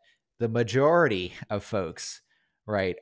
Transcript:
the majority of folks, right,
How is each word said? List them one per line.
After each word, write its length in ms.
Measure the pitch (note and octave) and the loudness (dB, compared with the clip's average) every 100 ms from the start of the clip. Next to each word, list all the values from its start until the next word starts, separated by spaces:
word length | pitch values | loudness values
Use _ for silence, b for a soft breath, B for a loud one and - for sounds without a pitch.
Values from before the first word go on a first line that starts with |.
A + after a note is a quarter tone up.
| _ _ _ - | _ _ _ -6
the 100 | A#2 | -2
majority 840 | A#2 A2+ B2 C#3+ E3+ D#3 F#2+ F2+ - - | 0 0 2 4 6 4 2 -4 -10 -6
of 140 | G2+ | -6
folks, 580 | - G#2+ E2 - - - _ _ _ _ - | -4 -4 -4 -8 -12 -14 _ _ _ _ -4
right, 320 | G#2 F#2+ F2 | -2 -2 0